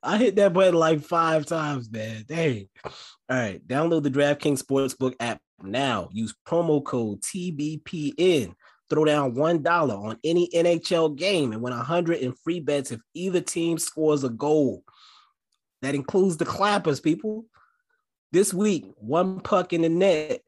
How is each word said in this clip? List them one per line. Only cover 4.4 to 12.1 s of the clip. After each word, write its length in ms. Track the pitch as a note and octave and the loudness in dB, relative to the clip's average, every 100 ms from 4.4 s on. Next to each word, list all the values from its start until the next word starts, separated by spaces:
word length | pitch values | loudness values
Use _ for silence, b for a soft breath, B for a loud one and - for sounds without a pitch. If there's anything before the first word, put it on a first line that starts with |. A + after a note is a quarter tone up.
| D#3 C3+ | 0 -2
Sportsbook 520 | - C3+ C3+ - C3 - | 0 0 0 -2 -4 -2
app 200 | A#2+ A2 _ _ | -6 -6 _ _
now. 460 | F#2+ A2+ C#3 A2 D#2 | -6 -2 0 -2 -4
Use 220 | F#2+ A2 - - | -6 -8 -8 -2
promo 380 | E3+ E3 D3+ | 0 2 0
code 380 | C3+ B2+ A2+ G2+ | 0 -4 -4 -6
T 280 | - G3 F3+ | -8 -8 -8
B 300 | D3+ D3+ D#3 | -4 -6 -6
P 300 | - E3+ D3 C3+ | -10 -6 -6 0
N. 360 | F3+ E3 G2+ F2 b b _ | 2 2 0 -10 b b _
Throw 160 | D#3 | 2
down 300 | D#3 D3 C#3 | 2 2 0
one 280 | A#2+ D#3 E3+ | 0 0 0
dollar 320 | D3+ E3+ D3 | 2 2 2
on 240 | G2+ G#2 A2 | -2 -8 -6
any 300 | D3+ E3+ F3 | 0 0 2
N 120 | E3+ E3+ | 2 2
H 260 | E3+ E3 | 2 0
L 160 | F3 D#3+ | 0 0
game 440 | C#3 F3+ F#3+ C3+ | 0 -2 0 0
and 100 | A2 | -4
win 100 | B2 | -6
a 100 | A#2+ | -6
hundred 360 | A#2+ E3+ E3+ | -2 -2 0